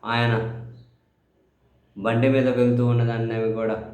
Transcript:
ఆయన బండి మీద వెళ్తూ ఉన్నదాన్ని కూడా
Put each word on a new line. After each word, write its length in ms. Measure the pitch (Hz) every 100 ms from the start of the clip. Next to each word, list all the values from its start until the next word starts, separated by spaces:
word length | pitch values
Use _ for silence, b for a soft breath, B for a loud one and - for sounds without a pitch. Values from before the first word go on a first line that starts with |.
| 107
ఆయన 580 | 117 117 113 113 - - - - _ _ _ _ _ _ _ _ _ _ -
బండి 320 | 101 117 131
మీద 200 | 135 127
వెళ్తూ 360 | 123 123 120 120
ఉన్నదాన్ని 680 | 120 117 117 113 113 113
కూడా 300 | 110 113 107 -